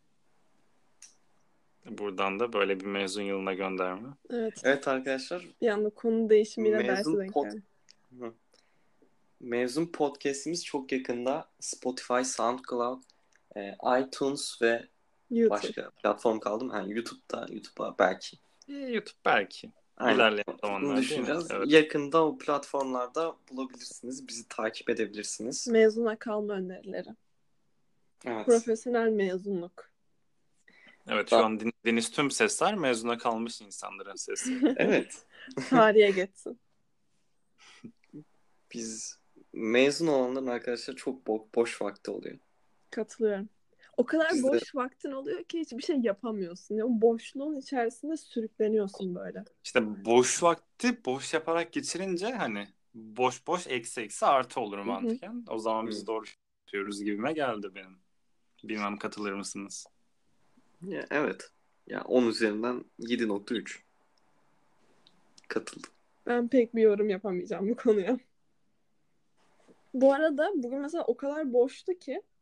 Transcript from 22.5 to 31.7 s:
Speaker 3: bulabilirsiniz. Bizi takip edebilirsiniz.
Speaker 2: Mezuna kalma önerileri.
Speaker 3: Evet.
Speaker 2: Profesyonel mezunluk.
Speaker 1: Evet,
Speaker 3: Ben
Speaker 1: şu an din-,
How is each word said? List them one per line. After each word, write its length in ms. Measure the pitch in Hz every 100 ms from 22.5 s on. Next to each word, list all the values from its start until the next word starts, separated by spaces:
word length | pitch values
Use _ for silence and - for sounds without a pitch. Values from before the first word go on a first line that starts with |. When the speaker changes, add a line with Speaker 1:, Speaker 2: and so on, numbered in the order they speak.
| 143 - 143 135 127 123 151 165 - -
Speaker 3:
bulabilirsiniz. 760 | 131 131 123 - - 120 131 127
Bizi 200 | 117 113
takip 420 | - 110 - -
edebilirsiniz. 800 | 117 107 104 104 - 110 156 -
Speaker 2:
Mezuna 480 | 226 220 214 233 226
kalma 380 | 247 214 208
önerileri. 560 | 202 185 185 202 180 185 220 _ _ _ _ _ _ _ _ _ _ 247
Speaker 3:
Evet. 200 | 220 214
Speaker 2:
Profesyonel 640 | 233 233 226 254 240 226
mezunluk. 800 | 214 196 185 202 185 175 - - _ _ _ _ _ _ _ _ - - - -
Speaker 1:
Evet, 220 | 110 101
Speaker 3:
Ben 60 | 113
Speaker 1:
şu 80 | 110
an 140 | 110
din-, 140 | 110